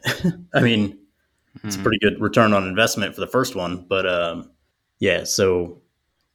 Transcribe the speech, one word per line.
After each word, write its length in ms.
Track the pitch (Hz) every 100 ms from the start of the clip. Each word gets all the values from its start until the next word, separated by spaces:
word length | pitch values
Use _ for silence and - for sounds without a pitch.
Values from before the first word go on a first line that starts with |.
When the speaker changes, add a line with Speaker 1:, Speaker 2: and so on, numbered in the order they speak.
| - -
Speaker 1:
<laughs> 300 | 180 - -
I 60 | 143
mean, 380 | 123 113 101 - _ _ _ _ _ -
it's 120 | 107 98
a 20 |
Speaker 2:
Mm-hmm. 40 |
Speaker 1:
pretty 160 | 98 110
good 200 | 104 92
return 320 | 107 - 110
on 120 | 101 95
investment 480 | 92 113 - 101
for 60 | -
the 60 | 92
first 280 | 127 127
one, 300 | 98 87 90 90
but, 180 | 95 92
um, 440 | 87 85 82 82 _ _ _ _ -
yeah, 260 | 101 85
so 560 | - - 95 90 87 - _ _ _ _ _